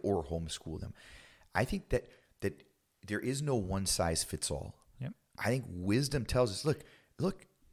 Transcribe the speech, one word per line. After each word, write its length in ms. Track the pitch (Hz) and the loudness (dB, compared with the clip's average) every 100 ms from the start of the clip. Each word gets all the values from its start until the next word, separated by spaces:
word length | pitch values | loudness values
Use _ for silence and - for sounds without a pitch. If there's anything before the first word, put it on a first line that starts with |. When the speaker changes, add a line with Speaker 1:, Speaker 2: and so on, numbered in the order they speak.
Speaker 1:
or 200 | 101 95 | 0 0
homeschool 560 | 80 82 82 - 80 78 | 0 -4 -4 -8 -8 -6
them." 140 | - - - - - - - 92 | -8 -12 -18 -20 -20 -20 -4 0
I 100 | 123 | 0
think 240 | 196 - | -2 0
that, 180 | - - - _ - | 0 0 -20 _ -4
that 200 | 98 - - _ _ _ | -4 -4 -20 _ _ _
there 160 | 95 104 | -4 -2
is 220 | 120 139 | 0 -2
no 140 | 147 123 | 0 0
one 320 | 92 95 92 | 2 0 0
size 360 | - 87 82 | 2 2 2
fits 280 | - - - | -2 -4 -4
all. 240 | 73 50 - - - | -4 -6 -12 -18 -8
Speaker 2:
Yep. 140 | 127 - _ - | -8 -8 _ -4
Speaker 1:
I 60 | 107 | 0
think 200 | 127 104 | 0 -2
wisdom 560 | 90 92 120 139 143 | -4 2 4 4 0
tells 280 | 107 127 120 | 2 4 4
us, 140 | 92 156 | 2 0
look, 180 | - - - _ - | 0 -4 -20 _ -2
look, 300 | 95 - - _ - | -2 -2 -12 _ 2